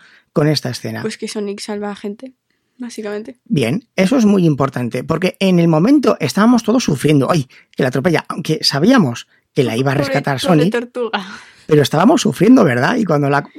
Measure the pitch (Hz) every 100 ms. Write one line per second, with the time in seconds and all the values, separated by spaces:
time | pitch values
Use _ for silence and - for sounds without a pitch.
0 | _ _ _ - 151 143 131 120 113 110
1 | 220 - 220 220 202 202 - 208 208 196
2 | 208 208 262 _ _ _ _ - 240 -
3 | 208 208 220 - - 160 113 160 - -
4 | 185 269 208 202 170 135 135 127 123 127
5 | 143 160 180 - 190 175 170 156 202 294
6 | 240 - 151 - 220 240 - 247 - 139
7 | 147 151 127 170 127 - _ - 131 135
8 | 156 151 - - 156 156 - 139 190 269
9 | 139 117 - _ _ - 120 113 135 135
10 | 269 262 - 135 - 160 165 233 233 247
11 | 226 208 190 - - - - 151 139 147
12 | 202 330 - - 190 262 175 120 147 240
13 | 190 147 143 143 147